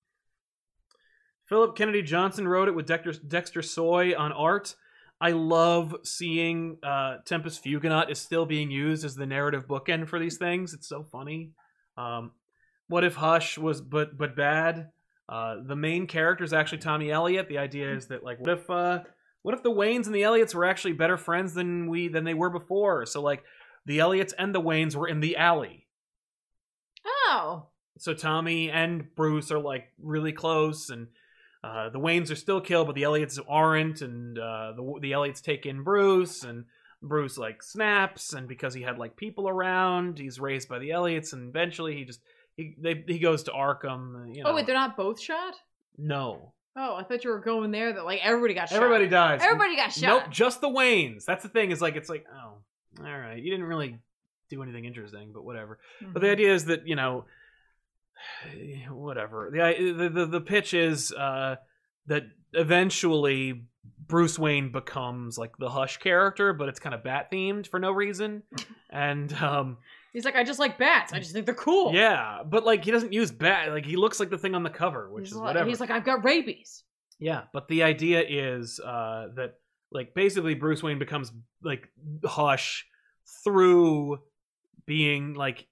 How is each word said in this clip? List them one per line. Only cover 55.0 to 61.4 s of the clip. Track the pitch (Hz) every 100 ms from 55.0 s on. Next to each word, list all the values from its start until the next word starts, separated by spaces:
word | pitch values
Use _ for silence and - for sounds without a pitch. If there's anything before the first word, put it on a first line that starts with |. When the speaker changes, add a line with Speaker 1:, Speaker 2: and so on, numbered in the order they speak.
| 104 104 107
Speaker 1:
but | 107 113
whatever. | 117 107 110 - -
But | 190 180
the | 202
Speaker 2:
Mm-hmm. |
Speaker 1:
idea | 202 202
is | 185 156
that, | 160 160
you | 151
know, | 131 127 120
<sighs> | _ _ _ _ _ _ _ _ _ - - 160 - - 135 127
whatever. | 131 143 127 107 107 101
The, | 151
i-, | 170 170 180
the, | 170 175
the, | 165 165
the | 170
pitch | 170 208 196
is, | 175 165 151 -
uh, | - 139 135